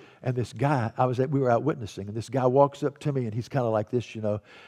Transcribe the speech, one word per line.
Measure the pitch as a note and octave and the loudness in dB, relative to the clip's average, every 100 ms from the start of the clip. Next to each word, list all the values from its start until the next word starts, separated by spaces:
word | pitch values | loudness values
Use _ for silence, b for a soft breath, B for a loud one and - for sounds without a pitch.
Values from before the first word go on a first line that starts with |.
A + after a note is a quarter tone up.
| B B | B B
and | C3 B2 | -4 -2
this | A2+ | -4
guy, | A2 C#3 C#3 A2 - | -2 0 2 0 0
I | B2+ | 0
was | B2 | 0
at, | C3 | 0
we | C#3 | 2
were | B2 | 2
out | A#2 | 2
witnessing, | C3 C#3 G2+ - G2+ | 0 -4 -6 -10 -8
and | A2 | -8
this | A2+ | -4
guy | C3 B2+ | 0 4
walks | C3+ C#3 - | 6 4 2
up | C#3+ - | -6 -4
to | D3+ | -4
me, | C3+ A#2 | -2 -2
and | |
he's | A2+ - | -4 -4
kinda | C#3 A#2 | -2 2
like | A2 G#2+ | 0 0
this, | B2 - A2 | -2 -4 -4
you | |
know, | G#2+ G#2 B B | -2 -2 B B